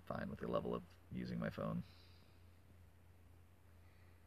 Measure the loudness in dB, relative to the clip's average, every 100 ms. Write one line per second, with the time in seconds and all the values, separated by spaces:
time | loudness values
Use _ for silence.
0 | 2 2 2 2 6 6 8 4 2 -12
1 | -4 0 2 4 4 4 4 4 2 -6
2 | -14 -16 -16 -16 -16 -16 -18 -16 -16 -18
3 | -18 -18 -16 -16 -18 -18 -18 -16 -16 -16
4 | -16 -16